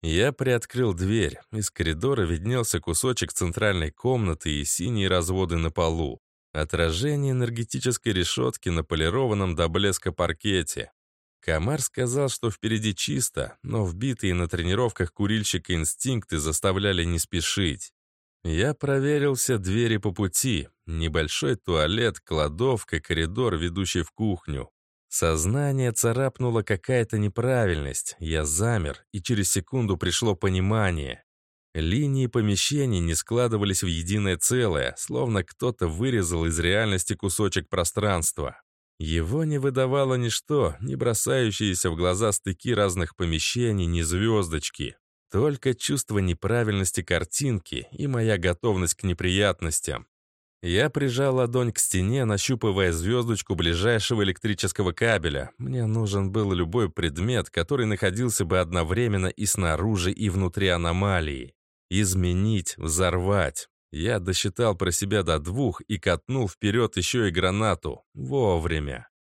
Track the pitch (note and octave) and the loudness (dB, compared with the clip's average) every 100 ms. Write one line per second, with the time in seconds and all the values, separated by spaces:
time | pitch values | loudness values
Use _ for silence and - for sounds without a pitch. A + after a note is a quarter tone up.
0 | E2 E2 B2 C#3 C3 A#2+ - A#2+ B2 F2 | 0 2 2 2 0 0 -2 0 0 2
1 | F#2+ A2+ E2 B1+ - G#2+ G2+ - D#2+ D#2 | 0 2 0 -4 -10 -6 -6 -2 -2 0
2 | A#2+ C3+ F2 E2 F#2+ B2+ A2+ F2 - D#2+ | 0 0 0 -2 -2 -2 0 -2 -2 -2
3 | B2+ A#2+ - - F2 E2+ G#2+ F#2 D#2 - | 0 -2 -4 -2 -4 0 0 0 -2 -4
4 | B2 B2+ G2+ D#2+ D#2+ D2 C#2+ - C#3+ A2+ | -2 0 0 -2 -2 -2 -2 -2 -2 0
5 | F#2+ F#2 E2 F#2 F2+ E2+ E2 E2+ E2 E2 | 2 2 2 0 0 0 0 0 0 0
6 | D2+ A#1 _ _ _ D2+ D2+ E2 E2 D#2+ | -2 -6 _ _ _ -6 -2 0 0 2
7 | C#3 D3 C#3 B2+ A#2+ A#2 A2+ C3 B2+ A#2 | 0 0 0 0 -2 -2 -6 -2 -2 -2
8 | - F#2 E2 - B1+ - - E2+ D#2 D#2+ | 0 0 0 0 -2 -2 -2 -2 0 0
9 | D#2+ G#2+ C3 G2+ F#2+ D#2+ E2 E2+ G2+ F2+ | 2 2 0 2 0 0 0 2 0 0
10 | - - E2+ - G#2 F#2+ D#2+ - - _ | -4 -2 -2 0 0 0 0 -6 -8 _
11 | _ _ _ _ - D#2 F#2+ D3 C3 - | _ _ _ _ -2 0 0 -2 -4 -2
12 | B2 C3 C#3 - A#2 G2+ A2 A2 G#2+ G2 | -2 0 -2 -2 -4 -4 -2 0 0 -2
13 | - C#3 B2 - B1+ - F2+ A2+ G2 E2+ | -2 -2 -2 -4 -8 -8 -6 -2 -2 -2
14 | C3 B2 G2 F2+ F2 F2 E2+ G2 B2 - | -4 -2 0 0 0 0 0 2 0 0
15 | F2 _ G2+ A2 G#2 F2+ - E2+ D#2 - | -4 _ 0 0 0 -4 -2 -2 -2 -4
16 | B2+ B2 - E2 D2+ D#2 G2 F#2+ G2+ F#2 | -2 -4 -2 -4 -2 0 0 0 0 0
17 | E2+ E2+ - A2+ - - F2+ C2 - _ | 0 0 -2 -2 -2 0 -2 -2 -12 _
18 | _ _ _ _ F2 D#2+ B2 D3 C#3 C#3 | _ _ _ _ -4 0 0 -2 0 0
19 | C#3 D3 C#3+ C3 - A#2+ F#2 G#2 A#2 G#2+ | 2 2 2 0 0 0 0 0 2 2
20 | G#2 F2+ G2+ - C3 F#2+ - _ - E2 | -2 -2 0 0 0 0 -4 _ -8 -4
21 | E2 D#2+ D2+ - C#3+ A#2 - E2 D2+ G#2+ | 0 0 0 0 0 -2 0 2 2 2
22 | A#2 - - D#2 D2 D2+ B2+ A#2 - E2 | 0 -2 -4 0 0 0 0 0 -2 -6
23 | - E2 E2 G#2 B2 F2 E2+ F2 F#2 F2+ | -2 -2 -2 0 -2 0 -2 -2 -2 -2
24 | D#2 - A2 F#2 - C#2 A#1 _ _ _ | -4 -2 -2 -2 -4 -8 -8 _ _ _
25 | _ - E2+ D#2+ E2 B2+ C#3+ C3+ B2+ G#2 | _ 0 2 2 0 0 0 0 0 0
26 | A#2+ A2+ C3+ - B2 A2+ G#2 G2 - B2+ | 0 0 -2 -2 -2 0 0 -2 0 0
27 | A2 A2 G#2 G#2 A#2+ C3 G#2 D#2 C#2+ - | 0 0 -2 0 0 2 2 0 -2 -6
28 | - - D#2+ D#2 D2 D#2+ A2+ A2+ D2+ - | -8 -8 -2 -2 0 0 0 0 -2 -6
29 | _ G2+ - A#2 F#2+ - F2+ C3+ A2 F2+ | _ -10 -2 0 2 0 -2 -2 0 0
30 | F#2 - A#2 F#2+ G2+ F#2 F#2 A2 G2+ E2+ | 0 0 0 2 0 2 2 2 2 0
31 | C2+ A#1 _ _ _ _ _ D#2+ D#2+ A2 | -4 -10 _ _ _ _ _ -2 0 2
32 | D3 C3+ B2+ B2 G#2+ G2 - D3 C3+ G2 | 2 2 0 2 2 2 0 0 0 0
33 | E2 D#2+ - A#2 B2 A2 G2+ F#2 F#2+ E2 | 0 -2 -2 0 2 2 0 0 0 -2
34 | E2 G#2 G2+ F2 - B2+ A#2 D#2 B1 - | 0 0 0 0 0 2 2 0 -2 -4
35 | - B2 C3 G#2 F2 - B2+ - F2 D#2+ | -6 -2 0 0 -2 -4 -4 -2 -2 0
36 | B2+ A#2+ E2+ E2+ E2 E2 E2+ G2 A2 F#2+ | 0 0 0 0 0 0 2 2 2 0
37 | - G2+ G2 - G2+ F#2 - F#2 F2 - | -2 -2 -2 0 0 0 -2 -2 0 0
38 | G#2 F#2 D#2 - C#2 - _ _ _ _ | 0 0 0 -2 -6 -8 _ _ _ _
39 | D#2 E2 E2 C#3 D#3 D3 C#3 C3 C3 C#3 | -2 0 0 0 0 0 0 0 2 2
40 | C3+ B2+ A#2+ - - D3 F#2+ D2 A#2+ - | 2 2 0 -2 0 2 2 0 -6 -2
41 | B2 A2+ - C3 A#2 G2 G#2+ F2+ F#2 E2 | 0 0 0 2 2 2 0 0 0 2
42 | F2+ F2+ A2 G2 - F2+ A#2 A2 G2+ F2+ | 2 2 2 0 -2 -4 -2 2 2 2
43 | E2+ - F2 D#2+ - A#2+ A#2+ G2+ E2+ E2+ | -4 -2 0 0 0 0 0 2 2 0
44 | D#2+ F2+ A2 A2 F2+ D#2+ - - C2 - | 0 0 2 2 0 -4 -6 -8 -10 -10
45 | _ _ _ G2 C#3+ C#3 C3+ B2 - D3 | _ _ _ 0 0 0 -2 -2 -2 -2
46 | - G#2 F#2 E2+ G2 A#2+ A2+ G2+ F#2+ - | -2 0 0 0 0 0 2 0 0 -2
47 | F2 F2 - - C#3 G#2+ - B1+ - - | 0 -2 0 -2 0 -2 -4 -10 -10 -6
48 | C#3+ B2+ A2+ G2+ F2 F2 A#2+ F#2+ F2 - | -2 0 2 2 2 0 0 0 0 0
49 | G2 E2+ F2+ F#2 G2+ F2 E2 D#2 - B1+ | -2 0 2 4 4 2 -2 -4 -4 -8
50 | - _ _ _ _ _ F2+ F2 D3 - | -10 _ _ _ _ _ 0 2 2 2
51 | C#3 B2 C#3 C3 A#2+ B2 A#2+ - - F#2 | -2 2 2 2 2 2 0 0 0 2
52 | F#2 B2+ A#2+ G2+ - B2 A2+ F#2+ F#2 E2 | 2 2 2 0 0 0 2 2 2 2
53 | F2 B2 A#2 G#2 - F2 E2+ E2+ G#2 A2+ | 0 0 0 -2 -2 0 2 2 2 2
54 | - A#2 G2 F2+ A2 G2+ F#2+ - F#2 E2 | 0 0 0 0 -2 -2 -2 0 -2 0
55 | A#2 G#2 D#2+ C#2 C2 _ C3 C3 A2+ A2+ | 2 2 2 -4 -6 _ -6 -2 0 0
56 | G#2+ G2+ G2 G#2 G#2 F2+ E2+ A2 G2+ D2 | 0 0 0 0 0 0 0 0 0 0
57 | E2+ C#2+ G#2 B2 F2 - E2 C#3+ A2 G#2 | -4 0 0 0 0 -2 -2 0 0 0
58 | G2+ F#2+ B2 - F2 F#2 E2+ F2+ D#2+ F#2+ | 0 0 -2 0 2 2 2 0 0 0
59 | A#2+ G2+ F#2 - G#2 - F2 D#2 G2+ G#2 | 2 0 0 -2 -2 0 0 2 2 2
60 | F2 - G#2+ F#2 F#2 F#2 F#2+ F2 E2+ F2 | 0 0 0 0 0 0 2 2 2 2
61 | G2+ F#2 D#2 C2+ A#1+ _ _ _ _ F#2 | 2 2 0 -6 -10 _ _ _ _ 0
62 | G2+ F#2 F2+ F2+ G#2 G#2+ F2 - E2 E2 | 2 2 2 2 2 0 -2 -6 -4 0
63 | F2+ F2+ F2+ G2+ D2+ - - _ _ D2 | 2 2 2 2 0 -4 -16 _ _ -6
64 | F2+ A2 F2+ F#2 G#2 - A#2 F#2 F#2 F2 | -2 -2 -2 -2 -2 0 0 2 0 0
65 | G2 G#2+ F2 D#2+ D2+ G#2+ C3 - - G2 | 0 0 2 -2 -2 -2 -2 -2 -6 -4
66 | - E2+ - C3 G#2+ - G#2 A2 A2+ - | 0 0 -2 -4 -4 -2 0 2 0 0
67 | F2 B2+ G#2+ E2+ F2+ G2 A2 F2 D#2 A#1+ | -2 0 0 2 2 2 2 0 -4 -10
68 | _ - C#2 C#3 A2+ E2+ D#2+ D#2+ C#2+ B1 | _ -12 -4 0 4 2 2 -2 -2 -8
69 | - _ | -12 _